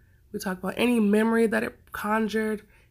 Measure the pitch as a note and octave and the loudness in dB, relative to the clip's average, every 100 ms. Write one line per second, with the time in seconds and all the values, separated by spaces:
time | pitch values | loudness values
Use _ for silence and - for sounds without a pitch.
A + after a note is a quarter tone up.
0 | _ _ _ G#3 G3 F#3 F#3 - A#3 A#3+ | _ _ _ -10 -8 -6 -6 -2 2 2
1 | G#3 G#3 A3+ A3+ A3+ A3 A3+ - - - | 4 4 4 2 2 0 -4 -10 -16 -10
2 | G#3 A3 A3 G#3+ A3 G#3 - - _ | -4 -2 -2 -2 -4 -6 -10 -20 _